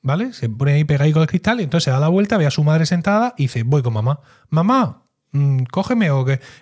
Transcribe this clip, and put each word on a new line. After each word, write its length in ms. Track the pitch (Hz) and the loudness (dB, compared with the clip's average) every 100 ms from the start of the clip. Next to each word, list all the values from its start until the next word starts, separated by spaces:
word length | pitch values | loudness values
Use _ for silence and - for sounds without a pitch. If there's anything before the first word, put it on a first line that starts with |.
¿vale? 300 | 135 156 254 | -2 -2 -4
Se 140 | - 117 | -6 -8
pone 240 | 110 139 | -2 0
ahí 100 | 143 151 | 2 2
pegadico 340 | 143 147 156 | 2 2 2
al 80 | 160 | 0
cristal 320 | 175 - 240 | 0 -2 -2
y 40 | |
entonces 220 | 160 165 156 | 0 -2 0
se 60 | |
da 80 | 131 | 0
la 80 | 151 | 2
vuelta, 300 | 185 202 226 | 2 0 0
ve 80 | 147 | 0
a 60 | |
su 120 | - | 0
madre 220 | 147 160 160 | 0 2 0
sentada 480 | 175 175 208 247 - | 0 0 0 0 -2
y 60 | |
dice, 200 | 135 120 | -4 -2
"Voy 180 | 113 147 | 0 0
con 120 | 120 | 0
mamá. 280 | 110 113 143 _ _ _ | -2 -2 -4 _ _ _
Mamá, 540 | 156 185 269 180 - _ _ _ | 0 2 2 0 -6 _ _ _
mm, 320 | 143 143 131 127 | 0 0 0 -2
cógeme 400 | 185 190 240 185 | -4 -2 0 2
o 120 | 135 | 0
que, 160 | 127 135 - - | 0 -2 -6 -20